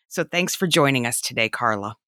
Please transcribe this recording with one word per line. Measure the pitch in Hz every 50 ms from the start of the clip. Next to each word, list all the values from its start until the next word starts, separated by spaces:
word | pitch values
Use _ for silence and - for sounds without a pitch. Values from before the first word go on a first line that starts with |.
| _
So | _ - 185
thanks | 156 - - 175 185 175 -
for | - 196
joining | 165 - 165 143 139 135 127 120
us | 120 - -
today, | - - 135 117 113 110
Carla. | - - 120 113 110 101 98 107 110 - _